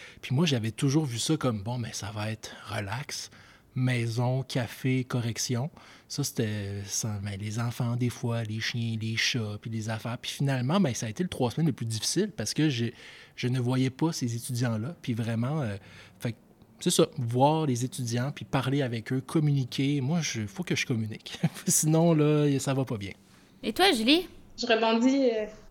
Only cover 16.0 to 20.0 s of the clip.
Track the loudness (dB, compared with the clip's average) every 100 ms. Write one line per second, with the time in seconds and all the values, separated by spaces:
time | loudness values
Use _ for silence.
16 | -20 -8 -8 -8 _ _ -20 -6 2 4
17 | 4 2 -2 4 6 4 2 0 -2 -4
18 | -4 -2 -2 -6 -2 0 2 0 0 -4
19 | -2 -4 0 2 4 2 0 0 0 2